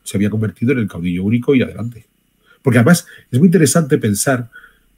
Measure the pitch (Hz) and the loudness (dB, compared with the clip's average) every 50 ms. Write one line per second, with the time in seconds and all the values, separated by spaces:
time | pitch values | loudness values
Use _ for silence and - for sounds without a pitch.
0 | - - - 98 101 104 107 110 110 101 - - 120 123 143 123 107 95 - 87 | -14 -8 -4 -2 -2 -2 -2 -2 -4 -4 -6 -4 -2 -2 -2 -2 -4 -6 -6 -6
1 | 85 90 87 90 95 104 120 120 120 147 139 123 101 85 - 92 110 120 - - | -6 -4 -4 -4 -2 -2 -2 -2 0 0 0 0 0 -2 -6 -10 -10 -12 -12 -14
2 | - _ _ _ _ _ _ _ _ _ _ _ - - 113 123 113 151 175 - | -20 _ _ _ _ _ _ _ _ _ _ _ -2 0 2 4 4 4 4 2
3 | - - - - - - - 127 170 190 170 185 156 135 - 175 156 131 151 - | 0 -6 -20 -20 -12 -4 0 2 4 4 4 4 4 4 2 2 0 0 0 0
4 | - 110 101 101 - 143 131 120 120 - - - - - _ _ _ _ _ | 0 0 -2 -2 -2 -2 -2 -4 -4 -10 -16 -20 -20 -20 _ _ _ _ _